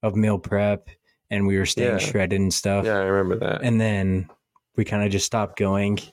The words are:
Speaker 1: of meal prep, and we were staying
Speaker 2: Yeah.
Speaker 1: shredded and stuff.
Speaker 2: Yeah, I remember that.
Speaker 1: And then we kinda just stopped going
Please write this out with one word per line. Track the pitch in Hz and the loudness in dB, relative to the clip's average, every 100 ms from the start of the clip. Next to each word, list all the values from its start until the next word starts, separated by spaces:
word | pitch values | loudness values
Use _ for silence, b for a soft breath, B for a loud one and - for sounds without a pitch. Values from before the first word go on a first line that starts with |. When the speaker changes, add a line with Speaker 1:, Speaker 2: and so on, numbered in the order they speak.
Speaker 1:
of | 110 101 | 0 2
meal | 110 101 | 2 0
prep, | - 101 104 101 - - _ _ _ | 0 0 2 0 -4 -20 _ _ _
and | 104 98 | -2 2
we | 98 | 2
were | 95 | 0
staying | - 120 | 0 0
Speaker 2:
Yeah. | 104 | 0
Speaker 1:
shredded | 87 104 92 98 | 0 0 0 2
and | 98 | 0
stuff. | - 101 98 104 | 0 0 0 0
Speaker 2:
Yeah, | 101 | 0
I | |
remember | 95 98 92 95 - | 2 2 0 0 -2
that. | - | -2
Speaker 1:
And | 123 113 | 0 2
then | 110 101 95 92 92 - _ _ _ - | 2 0 0 0 -4 -14 _ _ _ -4
we | |
kinda | 107 104 104 | -2 0 0
just | 98 - | 0 -2
stopped | 117 101 - | -2 -4 -2
going | 98 98 101 104 - | 0 2 0 -2 -6